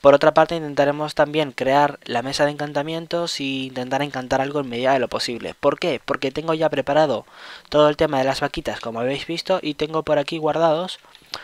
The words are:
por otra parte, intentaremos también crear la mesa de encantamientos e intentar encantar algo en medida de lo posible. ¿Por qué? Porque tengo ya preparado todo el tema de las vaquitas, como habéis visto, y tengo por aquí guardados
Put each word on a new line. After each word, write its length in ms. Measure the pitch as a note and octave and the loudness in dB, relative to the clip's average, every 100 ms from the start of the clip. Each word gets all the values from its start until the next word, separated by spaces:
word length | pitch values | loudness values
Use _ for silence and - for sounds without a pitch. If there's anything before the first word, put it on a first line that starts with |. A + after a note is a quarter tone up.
por 120 | C#3 | 8
otra 200 | C#3+ D#3 | 8 6
parte, 220 | D3+ D#3+ E3+ | 4 2 0
intentaremos 580 | D3+ C#3+ C#3+ D3 D3+ | -4 0 0 0 -6
también 380 | - D3 D3+ D3 | 0 0 0 -2
crear 460 | A#2+ C3 C#3 D3 C#3 | -2 2 4 2 0
la 180 | - A#2+ | -6 -4
mesa 220 | B2+ C#3+ | -4 0
de 60 | D3 | 0
encantamientos 880 | D3 D3 D3 D3+ D#3+ E3 E3+ E3+ - | 0 -6 -4 -4 -6 -4 -4 -4 -4
e 40 | |
intentar 580 | C#3 C3+ C3 B2+ B2+ C3+ | -4 -4 -6 -8 -4 -2
encantar 380 | C#3+ C3 B2+ C3 | -2 -6 -2 -2
algo 180 | C3+ D3 | 0 -4
en 80 | C3 | -4
medida 240 | A#2 B2+ | -2 2
de 60 | C3+ | 2
lo 100 | B2 | 0
posible. 460 | - - A#2 F2+ - | -4 -4 -6 -8 0
¿Por 200 | C#3+ C#3+ | 0 2
qué? 220 | F3+ B2 | -2 -4
Porque 260 | - C#3+ C3+ | -4 -4 -4
tengo 220 | C#3 D#3+ | -4 -4
ya 140 | D#3+ D#3 | 0 0
preparado 560 | C#3+ C3 D3 D#3 A2+ - - - - - | 0 2 4 4 0 -6 -20 -18 -20 0
todo 180 | D3 D3+ | 4 4
el 80 | D3 | 4
tema 220 | D#3 C#3 | 0 2
de 60 | |
las 160 | C3 C3 | 0 0
vaquitas, 400 | C#3+ - D3 G#2 | -4 -4 -6 -6
como 200 | A#2+ A2+ | -8 -4
habéis 260 | B2 C#3 - | -4 -4 -6
visto, 320 | E3+ - F#3 | -8 0 -2
y 120 | D3+ | 0
tengo 280 | D3 D3+ D#3+ | -4 -2 -2
por 160 | D#3 D3 | 0 0
aquí 180 | C#3+ E3 | 0 -2
guardados 600 | D#3 D3+ E3 D#3 F#3 - _ - _ - | 0 2 4 2 -2 -10 _ -20 _ -16